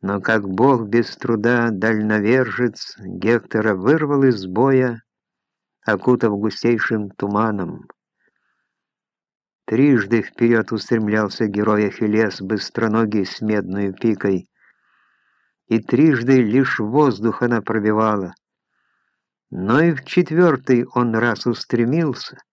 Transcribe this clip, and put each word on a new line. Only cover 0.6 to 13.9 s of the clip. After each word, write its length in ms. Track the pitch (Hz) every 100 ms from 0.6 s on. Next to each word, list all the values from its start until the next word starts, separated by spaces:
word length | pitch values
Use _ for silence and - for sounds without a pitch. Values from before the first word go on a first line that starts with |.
| 131 127 107
без 300 | 113 117 -
труда 540 | - 113 110 120 117
дальновержец, 1200 | 104 110 110 107 107 104 131 123 95 123 - - -
Гектора 760 | 95 92 98 117 - 110 107
вырвал 480 | 98 98 156 151 143
из 240 | 135 113 95
боя, 560 | 95 131 131 127 117 _ _ _ _ _ _ _ _
окутав 540 | - 104 - 123 117 101
густейшим 720 | 107 - 117 117 - 113 104
туманом. 760 | - 101 101 113 104 87 80 - - _ _ _ _ _ _ _ _ _ _ _ _ _ _ _ _ -
Трижды 560 | 113 143 131 98 113
вперёд 480 | 101 - 117 117 104
устремлялся 760 | 110 - 117 107 107 104 - 110
герой 400 | 101 107 107 104
Ахиллес, 520 | 95 107 107 110 -
быстроногий 840 | 95 107 - - 113 110 113 107 95
с 140 | -
медной 520 | 110 107 92 95 101